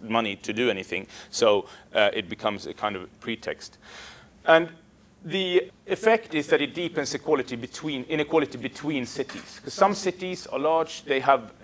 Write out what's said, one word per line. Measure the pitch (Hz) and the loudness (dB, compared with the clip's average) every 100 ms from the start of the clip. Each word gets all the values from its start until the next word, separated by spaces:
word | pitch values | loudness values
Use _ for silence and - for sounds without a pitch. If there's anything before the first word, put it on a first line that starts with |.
money | 110 117 110 95 | -2 -2 -2 -6
to | - | -6
do | 104 123 | 0 0
anything. | 95 92 92 - - - | 0 -4 -8 -8 -16 -12
So, | - 113 104 - - - | 2 4 4 0 -14 -4
uh, | - 101 | 2 2
it | - 87 | 2 -6
becomes | 107 110 101 76 | -4 -4 -4 -10
a | |
kind | - 107 95 | -6 -6 -6
of | 90 - | -10 -12
pretext. | 117 110 - 76 - - - - - - - _ | -8 -8 -8 -10 -12 -20 -20 -18 -18 -20 -20 _
And | - 160 170 - _ _ _ _ | 6 6 6 -6 _ _ _ _
the | 170 185 185 180 180 _ - | -6 -2 2 2 0 _ -8
effect | 185 220 226 - | 2 4 4 2
is | 156 147 | -4 2
that | 160 | 2
it | 143 | 2
deepens | 160 175 160 135 | -4 -4 -4 -4
equality | 143 - 143 123 120 | -4 0 0 0 -8
between, | 123 - 156 135 | -10 -8 -6 -6
inequality | - 156 147 160 139 123 | -4 -4 2 2 2 -4
between | 123 - 160 143 120 | -10 -6 -4 -4 -4
cities. | - 127 - - - | -6 -8 -8 -16 -16
'Cause | - | -12
some | - 196 | 4 4
cities | 196 190 180 185 180 - | 4 -2 -4 -8 -8 -6
are | 135 | -2
large, | 151 165 160 - | 2 2 0 -6
they | - 135 | -2 0
have, | 135 135 110 - | 4 4 2 -12